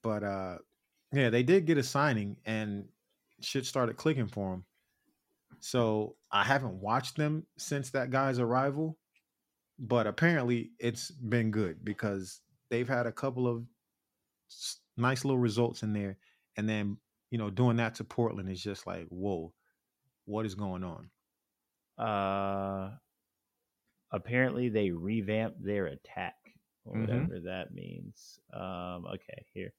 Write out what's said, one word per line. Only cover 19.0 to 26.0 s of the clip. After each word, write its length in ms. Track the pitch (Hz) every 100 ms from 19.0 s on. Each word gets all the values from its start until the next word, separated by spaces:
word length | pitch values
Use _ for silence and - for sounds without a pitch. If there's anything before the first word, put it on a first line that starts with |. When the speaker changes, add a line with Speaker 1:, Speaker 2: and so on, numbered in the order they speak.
| 82
Speaker 1:
whoa, 440 | 90 101 90 82 _ _ _ _ _ _ _ -
what 200 | 104 110
is 80 |
going 300 | 95 101 92
on? 260 | 92 80 80 _ _ _ _ _ _ _ _ -
Speaker 2:
Uh, 1000 | 113 104 98 98 98 98 98 98 95 127 _ _ _ _ _ _ _ _ _ _ _
apparently 560 | 104 90 123 127 123 123
they 220 | 110 101
revamped 680 | 85 90 113 98 107 113 -
their 220 | 98 104 87
attack, 500 | 69